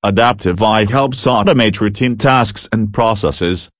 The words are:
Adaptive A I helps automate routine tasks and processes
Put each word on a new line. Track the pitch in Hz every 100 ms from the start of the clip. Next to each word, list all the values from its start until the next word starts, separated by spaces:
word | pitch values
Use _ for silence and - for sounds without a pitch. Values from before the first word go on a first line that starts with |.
Adaptive | 101 101 117 117 95 90
A |
I | 110 110 104
helps | 131 135 127 135
automate | 120 104 143 113 98
routine | 104 101 127 113
tasks | 139 131 113 101 -
and | 113 107
processes | 101 113 107 78 69 87 90 - _